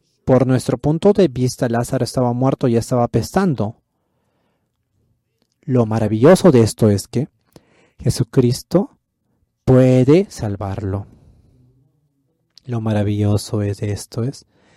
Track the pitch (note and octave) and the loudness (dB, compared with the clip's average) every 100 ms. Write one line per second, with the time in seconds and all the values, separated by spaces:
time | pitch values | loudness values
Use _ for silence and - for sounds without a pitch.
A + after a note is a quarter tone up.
0 | _ _ - B2+ B2+ B2+ - B2+ D3 D#3+ | _ _ 0 2 2 0 -2 -4 -2 0
1 | G3+ G#3 E3+ B2 B2+ - B2 A#2 A#2+ C3 | 2 2 0 0 -4 -2 -4 -4 -4 -4
2 | A#2+ - B2 B2 C3+ - C3 A#2 A#2 B2+ | -4 -2 -2 0 -2 -2 0 -2 0 -2
3 | A#2+ A#2+ - F#3 G3 B2 G#2+ - _ _ | 0 -2 -2 -2 -2 -2 -6 -10 _ _
4 | _ _ _ _ _ _ _ _ _ _ | _ _ _ _ _ _ _ _ _ _
5 | _ _ _ _ _ _ - B2+ A2 A2 | _ _ _ _ _ _ -2 0 0 -2
6 | G#2 G#2+ C#3 F#3 F#3 B2 A2 - A2 G2+ | -2 2 4 6 6 4 4 2 2 2
7 | - A#2 - _ _ _ _ _ _ - | -2 -8 -8 _ _ _ _ _ _ -8
8 | B2 - - - A#2+ B2 - E3+ C4+ _ | -4 -4 -2 0 0 -2 -2 -2 -2 _
9 | _ _ _ _ _ _ - B2+ C3 B2+ | _ _ _ _ _ _ 2 4 4 4
10 | B2+ E3 G3+ - A2 G2+ G2 G2 G2+ G2 | 4 2 0 -6 -8 -8 -8 -8 -6 -6
11 | - _ _ _ _ _ _ _ _ _ | -8 _ _ _ _ _ _ _ _ _
12 | _ _ _ _ _ _ - A#2+ A2 G#2+ | _ _ _ _ _ _ -10 -6 -2 -2
13 | G#2 G#2 G#2 G#2 - G#2+ G2+ G2+ G#2 G2 | -2 0 0 -2 -4 -6 -4 -6 -6 -8
14 | - - A#2+ - _ _ _ | -10 -8 -8 -10 _ _ _